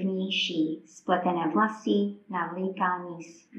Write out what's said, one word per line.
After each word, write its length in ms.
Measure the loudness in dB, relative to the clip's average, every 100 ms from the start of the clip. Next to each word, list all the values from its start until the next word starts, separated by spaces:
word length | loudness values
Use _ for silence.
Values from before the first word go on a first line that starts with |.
vnější, 800 | 2 0 0 -2 0 0 0 -2 -10
spletené 600 | -8 0 2 2 2 2
vlasy, 640 | 4 2 2 2 2 2 -4 -6
navlíkání 920 | -4 -4 -2 -4 0 0 0 -4 -10
z 260 | -14 -20 _